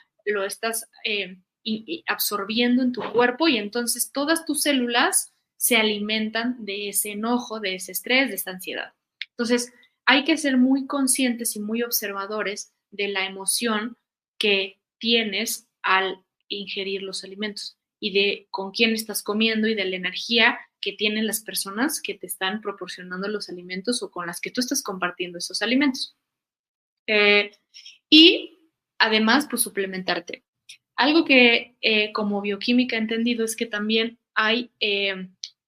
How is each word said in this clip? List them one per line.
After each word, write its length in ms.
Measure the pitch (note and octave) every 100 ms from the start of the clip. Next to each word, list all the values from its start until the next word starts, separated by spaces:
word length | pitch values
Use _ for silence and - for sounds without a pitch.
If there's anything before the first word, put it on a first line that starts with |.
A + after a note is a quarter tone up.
| _ _
lo 200 | G#3 G#3
estás... 460 | G3 - A3+ A3 - _
Eh, 340 | A#3 G#3 F#3 F#3 _ _
y, 220 | A3+ A3 -
y 180 | E3+ -
absorbiendo 760 | G#3+ - G3+ G3 A3+ A#3+ B3
en 100 | B3+
tu 100 | A3+ -
cuerpo 340 | A#3 A#3+ A#3+ E4
y 120 | A#3
entonces 540 | G#3 A#3+ A#3+ B3 -
todas 340 | C#4 C#4+ D#4+ D#4+
tus 160 | C#4+
células 720 | D4+ C4+ A#3+ A#3+ E4+ - - _ _ -
se 200 | - A#3
alimentan 880 | G#3+ G#3 G#3 A3 A3 A3+ B3 B3
de 240 | G3+ G3+ G3+
ese 240 | G3 G#3+
enojo, 480 | G3+ A3+ B3 A#3+ A3
de 140 | G3
ese 180 | F#3 -
estrés, 380 | F#3+ - C4 C4
de 60 | F#3+
esa 160 | -
ansiedad. 420 | F#3 - B2 - _ _ _ -
Entonces, 400 | - A3+ A#3+ A#3+ - _ _ -
hay 180 | C#4
que 140 | D4 D#4
ser 180 | C#4+ B3+
muy 300 | B3+ C#4 C4+
conscientes 680 | C#4+ C4 - B3+ A#3 A#3
y 60 | G#3+
muy 220 | G#3 A3+
observadores 920 | A#3+ - G3+ G3 G3 - F#3+ G3+ - _ _
de 180 | G3+ G3+
la 180 | F#3+ F#3+
emoción 720 | F#3+ F#3+ - A#3+ G#3+ A3 - _ _ _ -
que 420 | G#3+ G3 F#3+ - _ _
tienes 720 | A3+ A#3 A3 G3 A#3 - - _
al 420 | - F#3+ F#3+ F#3+ _ _ -
ingerir 540 | G3+ G3 G3 G3 G3
los 220 | F#3+ F#3+
alimentos 520 | F#3+ G3 G#3+ G3+ - - _ _
y 140 | G#3
de 340 | G3 G3+ - -
con 200 | - G3
quién 240 | G3 A3+
estás 280 | A3 A3 G3+
comiendo 460 | - G#3 A3+ A3 A3
y 60 |
de 100 | A3
la 120 | F#3+ F#3
energía 640 | F3+ - - A#3 A#3 C4 - _
que 140 | G3
tienen 320 | G3 G#3 G#3+ A3
las 140 | G#3+
personas 600 | - F#3+ G3 G3+ D4 -
que 140 | -
te 120 | F#3+ F3+
están 360 | - F#3+ G#3+
proporcionando 640 | G#3 G3 F3+ - F3+ F#3 G3+
los 220 | G#3+ -
alimentos 520 | F3+ F3+ F#3 G3 A#3+
o 80 | F#3+
con 160 | F3 E3+
las 140 | F3
que 100 | F#3+
tú 120 | -
estás 200 | B3 C#4+
compartiendo 540 | - F#3 F3+ - F3+ F3
esos 240 | - -
alimentos. 560 | G#3 C4 D4 B3+ - _ _ _ _ _ _ _ _ _ -
Eh, 440 | G#3+ G#3 G#3 G3+ - _ - - - _
y 520 | D#4 E4+ - - _ _ _ _ -
además, 480 | A3+ A3 A3 C4 D4
pues, 100 | A#3
suplementarte. 800 | G3 G3 F#3+ F#3 F#3 F3 - - _ _ - - _ -
Algo 300 | C4+ D#4+ D#4+
que, 500 | C4 A#3+ A#3 - _
eh, 300 | A3+ G#3+ G#3+
como 280 | A3 G3+ G3+
bioquímica 560 | G#3 G3+ A#3+ B3 B3 A3+
he 20 |
entendido 460 | A3 A3+ A#3 A3+
es 120 | A3+ -
que 100 | A3+
también 520 | G#3 G#3+ A3+ A3+ - _
hay, 360 | - G#3+ A#3+ B3 -
eh, 480 | G#3+ G3+ G3 F#3+ F#3 _ - -